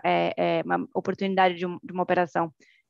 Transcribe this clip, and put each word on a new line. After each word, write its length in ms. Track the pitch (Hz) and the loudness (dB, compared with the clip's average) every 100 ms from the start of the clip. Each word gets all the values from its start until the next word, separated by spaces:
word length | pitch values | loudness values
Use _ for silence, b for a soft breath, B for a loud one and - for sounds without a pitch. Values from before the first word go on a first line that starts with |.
| 180 | 4
é, 280 | 175 170 175 | 2 2 0
é 260 | 175 165 | 0 0
uma 240 | 160 175 - | 0 -2 -2
oportunidade 640 | 185 185 185 196 190 185 175 | -6 -4 -2 -2 4 2 2
de, 100 | 180 | -6
um, 120 | 175 | -6
de 80 | - | -8
uma 120 | 180 | -4
operação 500 | 175 180 175 175 165 - b b b | 0 2 0 0 -4 -6 b b b